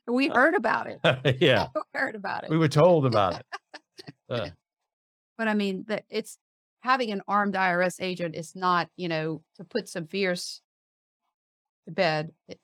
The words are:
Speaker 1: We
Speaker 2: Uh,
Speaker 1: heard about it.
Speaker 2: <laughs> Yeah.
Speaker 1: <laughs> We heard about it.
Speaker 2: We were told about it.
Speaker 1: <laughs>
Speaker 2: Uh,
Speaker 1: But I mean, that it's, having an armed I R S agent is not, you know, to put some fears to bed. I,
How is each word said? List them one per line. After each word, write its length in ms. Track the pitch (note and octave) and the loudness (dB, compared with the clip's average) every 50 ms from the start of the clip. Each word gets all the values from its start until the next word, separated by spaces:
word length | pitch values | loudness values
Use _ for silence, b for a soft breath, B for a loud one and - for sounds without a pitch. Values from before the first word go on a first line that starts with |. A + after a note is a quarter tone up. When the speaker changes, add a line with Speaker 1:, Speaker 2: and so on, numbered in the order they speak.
| _ - | _ -2
Speaker 1:
We 200 | A#3+ B3+ C#4 - | 0 0 0 2
Speaker 2:
Uh, 60 | - | 4
Speaker 1:
heard 200 | A#3 C4 D#4+ E4 | 4 4 4 4
about 340 | - A3 - C#3 A#2 A2+ A2+ | 2 0 0 -2 -2 -4 -8
it. 100 | A2 - - | -6 0 2
Speaker 2:
<laughs> 380 | - - B2+ - C#3+ B2+ B2+ | 2 2 2 2 0 2 4
Yeah. 280 | F3+ C#3+ B2 G2+ E2 - - | 4 4 6 4 2 0 -4
Speaker 1:
<laughs> 220 | D#4 - - - | -8 -8 -6 -6
We 40 | - | -6
heard 160 | C#4 - G#3+ | -6 -6 -6
about 260 | G#3 F#3+ F#3+ G3 - - | -8 -8 -8 -8 -8 -4
it. 60 | - | -2
Speaker 2:
We 80 | D#3 E3 | 0 2
were 100 | D#3+ D3 | 2 4
told 380 | - D3+ D#3 F#3 F3 D#3+ C3+ | 6 6 6 8 6 6 4
about 300 | C3 A2+ G#2+ G2 F#2 E2+ - | 4 4 4 2 2 0 -4
it. 60 | - _ | -8 _
Speaker 1:
<laughs> 640 | - - - _ - - - _ _ - - - - _ _ - | -16 -16 -16 _ -20 -20 -20 _ _ -20 -20 -20 -20 _ _ -8
Speaker 2:
Uh, 200 | B2+ A#2+ G2 E2+ - _ _ _ _ _ _ _ _ _ _ _ _ _ _ _ _ - | -6 -6 -6 -8 -10 _ _ _ _ _ _ _ _ _ _ _ _ _ _ _ _ -4
Speaker 1:
But 80 | A3+ A3 | -2 -2
I 60 | G#3+ | 0
mean, 300 | G#3 G3+ G3 F#3+ F#3 - | 0 0 -2 -4 -6 -6
that 180 | - G#3 - - _ | -6 -8 -8 -8 _
it's, 260 | - G#3+ - - - - _ _ _ _ _ _ _ _ - | -8 -8 -8 -8 -14 -20 _ _ _ _ _ _ _ _ -2
having 300 | A#3+ C4 B3+ B3 A3 G3+ | 0 0 0 0 -2 -4
an 100 | G3 - - | -6 -4 0
armed 260 | G3 G#3 G#3 G3+ F#3+ | 0 2 2 0 0
I 140 | F#3+ F#3+ F#3 | 0 2 2
R 100 | F3 F3 F#3 | 2 2 2
S 180 | F3+ - - | 0 0 -4
agent 340 | F#3 F#3 F3+ F3 F3 E3 D#3+ | -6 -6 -4 -6 -6 -6 -6
is 220 | - E3 - - | -8 -12 -12 -8
not, 320 | F#3 F#3 F3+ F3+ F3 E3 - _ | -2 0 2 2 2 0 -2 _
you 120 | - F3+ E3+ | -8 -6 -4
know, 340 | E3 D#3 D#3 D#3+ D#3+ D3+ - _ _ | -2 -2 -2 -4 -6 -8 -10 _ _
to 80 | - F#3 | -20 -14
put 240 | - - A3+ F#3 - | -8 -6 -6 -6 -6
some 180 | - F#3 E3 D#3 | -8 -10 -8 -6
fears 520 | - G3 G3 F#3 F3+ F3 - - - - _ _ _ _ _ _ _ _ _ _ _ _ _ _ _ _ _ _ _ _ _ _ _ _ _ | -4 -2 0 0 -2 -2 -6 -10 -12 -14 _ _ _ _ _ _ _ _ _ _ _ _ _ _ _ _ _ _ _ _ _ _ _ _ _
to 60 | G3 D#3+ | -8 -2
bed. 380 | - F#3 D#3+ D#3 D3+ D#3 D#3+ - _ _ - | 0 0 2 2 0 -2 -6 -10 _ _ -20
I, 40 | - - | -20 -14